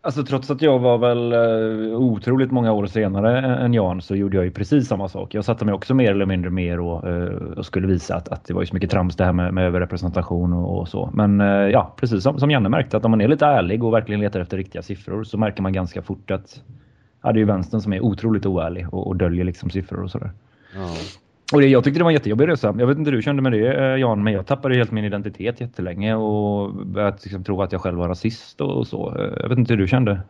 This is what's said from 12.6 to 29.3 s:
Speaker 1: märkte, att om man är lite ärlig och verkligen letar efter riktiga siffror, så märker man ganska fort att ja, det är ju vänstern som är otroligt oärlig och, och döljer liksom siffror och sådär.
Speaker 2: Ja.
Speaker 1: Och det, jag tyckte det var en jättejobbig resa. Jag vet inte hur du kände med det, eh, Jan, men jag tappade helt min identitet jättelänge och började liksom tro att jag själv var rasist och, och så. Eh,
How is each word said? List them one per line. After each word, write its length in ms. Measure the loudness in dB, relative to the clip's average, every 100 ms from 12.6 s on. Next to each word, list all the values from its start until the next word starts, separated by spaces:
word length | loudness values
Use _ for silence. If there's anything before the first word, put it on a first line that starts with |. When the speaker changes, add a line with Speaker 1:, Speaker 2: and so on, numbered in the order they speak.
| 2
Speaker 1:
märkte, 280 | 0 0 0
att 80 | 2
om 60 |
man 100 | 4
är 60 | 4
lite 180 | 4 4
ärlig 380 | 4 2 0
och 100 | 2
verkligen 280 | 0 0 -2
letar 180 | -2 -2
efter 180 | -6 -6
riktiga 240 | -8 -10
siffror, 420 | -12 -12 -8 -8
så 140 | -6 -2
märker 240 | -2 -2
man 120 | -2
ganska 280 | -2 -4 -8
fort 300 | -10 -12 -6
att 300 | -8 -8 -20 -20 -20 _ _ _ _ 0
ja, 60 |
det 40 | 2
är 40 |
ju 40 | 4
vänstern 360 | 2 0 -4
som 120 | -2
är 60 | 0
otroligt 420 | 0 0 0 0 0
oärlig 480 | -2 -2 -6 -8
och, 140 | -6 -4
och 80 | 0
döljer 300 | 0 0 -2
liksom 240 | -4 -6
siffror 340 | -6 -6 -8
och 80 | -8
sådär. 200 | -8 -10 -12 _ _ _ -12
Speaker 2:
Ja. 140 | -10 -10 -12 -16 _ _ 0
Speaker 1:
Och 80 | 6
det, 60 | 8
jag 160 | 8
tyckte 160 | 6 4
det 40 |
var 80 | 4
en 20 |
jättejobbig 340 | 4 2 2 2
resa. 280 | 2 0 2
Jag 80 | 2
vet 100 | 2
inte 120 | 0
hur 60 | 0
du 60 |
kände 180 | 0 0
med 100 | 2
det, 220 | 2 2
eh, 240 | 2 0 2
Jan, 240 | 2 2
men 100 | 2
jag 120 | 0 0
tappade 280 | -2 2 0
helt 160 | 0
min 140 | -2 -2
identitet 560 | -4 -6 -6 -6 -6
jättelänge 540 | -10 -8 -8 -4 -2 -2
och 580 | 0 0 0 -2 -4
började 440 | -8 -8 -2 -2 -2
liksom 200 | -10 -10
tro 180 | -6 -2
att 100 | -2
jag 100 | -2
själv 160 | -4 -2
var 100 | -4
rasist 540 | -2 -4 -6 -18 -6
och, 160 | -4 -2
och 100 | -4
så. 280 | -6 -8 -6
Eh, 160 | -6